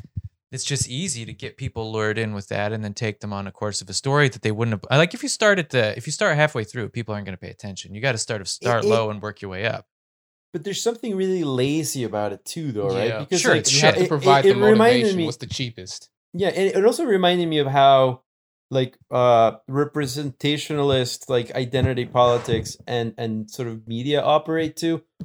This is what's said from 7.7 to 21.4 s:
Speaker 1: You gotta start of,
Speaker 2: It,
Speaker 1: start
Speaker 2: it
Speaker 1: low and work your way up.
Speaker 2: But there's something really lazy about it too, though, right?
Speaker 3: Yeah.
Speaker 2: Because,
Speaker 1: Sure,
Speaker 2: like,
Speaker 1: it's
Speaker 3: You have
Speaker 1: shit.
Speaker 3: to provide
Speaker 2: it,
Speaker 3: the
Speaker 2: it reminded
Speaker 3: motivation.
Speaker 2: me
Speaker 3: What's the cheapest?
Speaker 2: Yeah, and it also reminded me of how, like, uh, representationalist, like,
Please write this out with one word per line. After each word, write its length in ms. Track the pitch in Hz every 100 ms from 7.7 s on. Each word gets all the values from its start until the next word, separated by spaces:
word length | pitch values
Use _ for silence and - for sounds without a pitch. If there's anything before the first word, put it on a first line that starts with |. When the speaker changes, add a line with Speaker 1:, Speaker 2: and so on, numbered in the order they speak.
| 92 - 104
Speaker 1:
You 60 |
gotta 160 | 135 110
start 240 | - 110
of, 40 | 92
Speaker 2:
It, 20 |
Speaker 1:
start 340 | - 120 117
Speaker 2:
it 40 | 101
Speaker 1:
low 200 | 113 110
and 120 | 104
work 200 | 104 -
your 80 | 98
way 140 | 92 110
up. 220 | - - _ _ _ _ _ _
Speaker 2:
But 120 | 175 196
there's 180 | 190
something 320 | 226 233 240 190
really 280 | 190 185 151
lazy 580 | 127 135 156 151 139
about 300 | 110 104 104
it 100 | 98 -
too, 280 | 170 151
though, 160 | 104 98
right? 180 | 95 113
Speaker 3:
Yeah. 120 | 110
Speaker 2:
Because, 180 | - 117
Speaker 1:
Sure, 100 | 247
Speaker 2:
like, 80 | 123
Speaker 1:
it's 120 | -
Speaker 3:
You 60 | 135
have 140 | - -
Speaker 1:
shit. 80 |
Speaker 3:
to 40 | 180
provide 360 | 147 135 139 135
Speaker 2:
it, 40 |
Speaker 3:
the 100 | 202
Speaker 2:
it 20 | 208
reminded 260 | 214 226 247
Speaker 3:
motivation. 200 | 214 185
Speaker 2:
me 80 | 160
Speaker 3:
What's 120 | -
the 100 | 120
cheapest? 600 | - 123 107 92 - - _ _
Speaker 2:
Yeah, 160 | 175 190
and 180 | 160 196 180
it 100 | 214
also 200 | 247 302
reminded 420 | 190 180 180 165
me 100 | 156
of 80 | 135
how, 540 | 139 139 135 131 127 _ _ _ _ _
like, 280 | 135 127 - _
uh, 440 | 123 123 117 110 110 -
representationalist, 1600 | 135 147 151 139 131 147 - 143 147 - 151 143 131 120 - -
like, 240 | 123